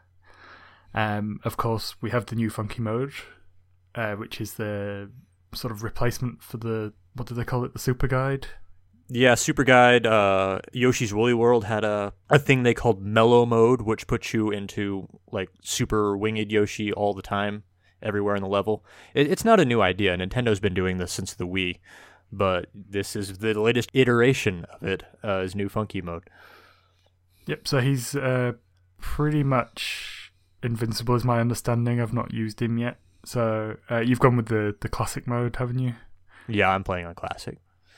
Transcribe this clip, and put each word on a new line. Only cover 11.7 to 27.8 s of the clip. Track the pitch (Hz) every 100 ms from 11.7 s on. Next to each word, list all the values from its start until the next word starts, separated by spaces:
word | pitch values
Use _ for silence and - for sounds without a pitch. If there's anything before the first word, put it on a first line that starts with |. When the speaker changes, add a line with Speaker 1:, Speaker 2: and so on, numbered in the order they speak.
| 107
Speaker 2:
a, | 107 104 101 - -
a | 139
thing | 139 131
they | 123
called | 113 120 98
Mellow | 98 110 113 120 120
Mode, | 117 113 127
which | 107 107 -
puts | 117 -
you | 113 107
into, | 101 101 - 101 98 - - _
like, | 104 90 _
super | - - 120 110 104 101
winged | 107 110 104
Yoshi | 107 104 - 104
all | 101 104
the | 95
time, | - 101 104 104 - _ _ _
everywhere | 110 101 101 101
in |
the | 95
level. | 101 98 107 - - -
It, | 131 147
it's | 185
not | 226 220
a | 135
new | 117
idea. | 92 92 98 90
Nintendo's | 92 123 120 101
been | 101
doing | 92 92 92
this | 87
since | - 92
the | - 90
Wii, | 95 90 87 - - - _ _
but | 98 98 90 -
this | 104 98 98 98 107
is | 98 95
the | 110 107
latest | 110 120 117
iteration | 135 123 120 123 135 - 87 -
of | -
it, | 107 95 - -
uh, | 110 95
is | 92 104
new | 101
funky | 107 104 101
mode. | 87 85 - - - - - _ _ _ _ _ _ _ -
Speaker 1:
Yep, | 151 -
so |
he's, | 139